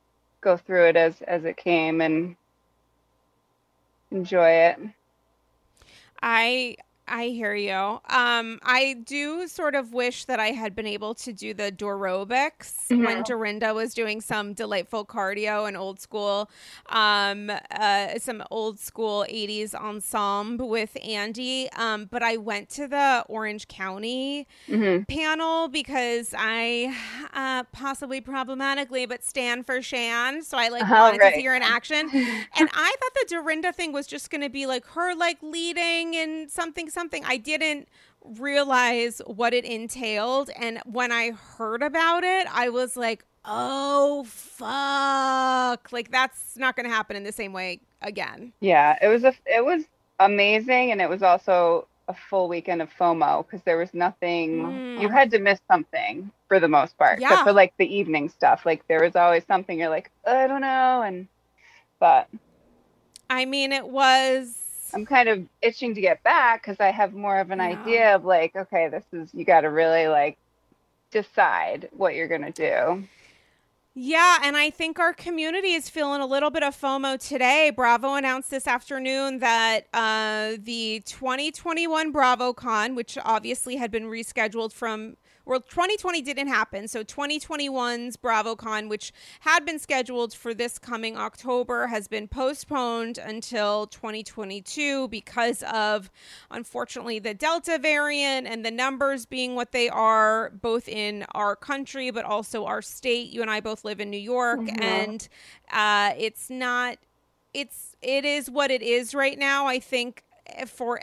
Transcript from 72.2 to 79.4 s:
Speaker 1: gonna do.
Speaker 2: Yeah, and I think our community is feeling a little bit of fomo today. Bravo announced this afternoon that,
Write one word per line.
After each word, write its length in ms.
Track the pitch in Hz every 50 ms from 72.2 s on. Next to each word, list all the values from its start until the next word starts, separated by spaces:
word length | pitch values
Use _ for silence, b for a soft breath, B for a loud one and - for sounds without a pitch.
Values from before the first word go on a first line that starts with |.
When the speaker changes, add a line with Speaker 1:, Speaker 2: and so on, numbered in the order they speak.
| 165 147
Speaker 1:
gonna 240 | 165 151 147 151 160
do. 500 | - 156 147 - - 120 156 180 190 196 b b b b b b b b b b b b b b _ _ _ - 262
Speaker 2:
Yeah, 380 | 247 262 320 320 339 359 349 311 285
and 120 | 285 285
I 140 | 294 294 302
think 280 | 294 - 330 320 320 -
our 140 | 339 339
community 640 | 339 - - 349 349 320 311 320 330 381 392 381 339
is 160 | 330 - -
feeling 320 | - 320 294 285 285 285
a 40 | 269
little 260 | 254 269 277 294 302
bit 120 | 262 330 294
of 100 | 285 277 -
fomo 400 | - 269 269 269 269 277 269 262
today. 500 | - - 285 247 254 247 269 311 311 302
Bravo 420 | 220 233 247 233 240 233 233 269 277
announced 360 | 277 269 262 254 262 262 -
this 160 | 269 269 - 294
afternoon 720 | 240 247 - - 285 262 262 262 262 269 269 269 262
that, 480 | 254